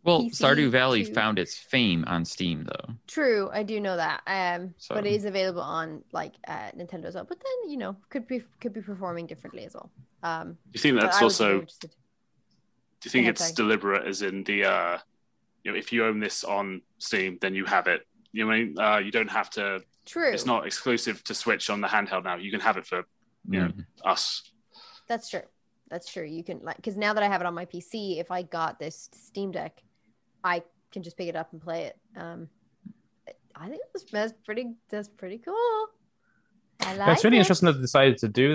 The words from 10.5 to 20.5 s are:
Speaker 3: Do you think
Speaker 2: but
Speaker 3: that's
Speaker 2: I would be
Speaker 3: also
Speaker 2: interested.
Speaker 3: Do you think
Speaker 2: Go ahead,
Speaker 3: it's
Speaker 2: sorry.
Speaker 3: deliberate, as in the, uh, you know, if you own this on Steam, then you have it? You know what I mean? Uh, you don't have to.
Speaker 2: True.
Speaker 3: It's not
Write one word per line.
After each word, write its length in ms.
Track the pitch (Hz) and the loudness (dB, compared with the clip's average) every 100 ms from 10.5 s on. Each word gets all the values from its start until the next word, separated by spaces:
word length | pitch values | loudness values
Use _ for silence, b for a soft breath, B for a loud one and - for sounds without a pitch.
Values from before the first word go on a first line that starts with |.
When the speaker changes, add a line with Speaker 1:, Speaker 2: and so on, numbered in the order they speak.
| 170 _ | -14 _
Speaker 3:
Do 60 | - | 0
you 20 | |
think 200 | 147 123 | 4 6
Speaker 2:
but 20 | |
Speaker 3:
that's 100 | 101 | 6
Speaker 2:
I 120 | 95 | 6
would 120 | 113 - | 6 6
be 80 | 104 | 4
Speaker 3:
also 120 | 98 | 4
Speaker 2:
interested. 380 | 85 - - _ _ _ _ _ _ _ _ _ _ _ | 0 -12 -20 _ _ _ _ _ _ _ _ _ _ _
Speaker 3:
Do 60 | - | 0
you 20 | |
think 160 | 131 113 | 4 4
Speaker 2:
Go 20 | |
ahead, 60 | |
Speaker 3:
it's 40 | 110 | 2
Speaker 2:
sorry. 180 | 165 160 | -2 0
Speaker 3:
deliberate, 500 | 107 107 101 98 - | 2 2 2 0 0
as 160 | 95 | -4
in 220 | 101 95 | -4 -4
the, 200 | 95 101 | -2 0
uh, 340 | 95 95 87 87 - _ _ _ _ _ | 2 2 0 -2 -8 _ _ _ _ _
you 80 | - | -8
know, 40 | 101 | -6
if 160 | - | -2
you 120 | 117 | 0
own 160 | 113 107 | 2 0
this 240 | 104 - | -2 -4
on 380 | 85 101 98 95 - _ | -2 -2 -2 -8 -14 _
Steam, 380 | - 101 95 87 | -4 -2 -2 -2
then 140 | 95 | -4
you 100 | 95 | -2
have 240 | 90 95 90 | 0 2 2
it? 140 | 85 - _ _ | 0 -2 _ _
You 120 | 107 | -4
know 40 | 110 | 0
what 60 | |
I 40 | 110 | 2
mean? 140 | 117 76 | 0 0
Uh, 200 | 107 107 | 2 2
you 120 | 101 | 2
don't 200 | 117 107 | 0 0
have 200 | 110 95 | -2 -4
to. 320 | - 101 95 - _ - | -4 -4 -4 -8 _ -12
Speaker 2:
True. 260 | - 311 | -2 -2
Speaker 3:
It's 140 | 196 | 0
not 200 | 135 | 0